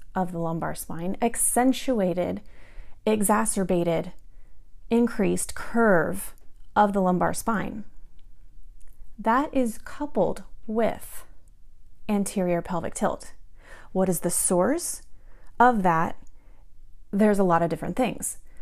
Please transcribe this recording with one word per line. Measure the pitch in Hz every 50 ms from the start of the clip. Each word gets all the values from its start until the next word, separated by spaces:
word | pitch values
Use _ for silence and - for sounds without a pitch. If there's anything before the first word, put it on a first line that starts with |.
| - - -
of | 190 180 175
the | 175 170
lumbar | 165 165 165 160 156 156 156
spine, | - - - 151 160 175 190 202 -
accentuated, | 233 233 - - - - - 240 247 262 247 - - 277 247 214 185 180 170 175 175 180 190 208 - - - - - - - - - - - - -
exacerbated, | 220 220 214 202 220 208 - 220 - - 202 185 180 185 175 170 170 165 165 170 180 - - - - - - - - - - - - - - - -
increased | 233 233 240 233 - - 190 175 180 180 - - -
curve | - - - - 233 226 214 185 165 - - 190 202 - - - - - - - - - - -
of | 208 214 202 196
the | 202
lumbar | 185 185 180 175 175 165 175
spine. | - - 226 220 180 - - - 214 - - - - - - - - - - - - - - - - - - - - - - - - - - -
That | - 196 220 233 269 302 311 -
is | 269 247 220 - -
coupled | - - - - 294 294 - 214 175 - - - - - - - -
with | - 214 233 220 190 - - - - - - - - - - - - - - - - - - - - - - - -
anterior | 208 202 196 - - 196 180 175 175 170 -
pelvic | 180 180 165 - 196 -
tilt. | - 214 175 - - - - - - - - - - - - - - - -
What | - 185 190 185
is | 175 -
the | - 175
source | - - - - 185 175 185 233 302 339 - - - - - - - - - - - - - - - -
of | 233 254 240 208 185
that? | 175 165 160 175 - - - - - - - - - - - - - - - - - - - - -
There's | 202 196 220 208 202
a | 196 196
lot | 180 165 165
of | 170 160
different | 165 - - - 185
things, | - 254 190 - - - - - - - - - -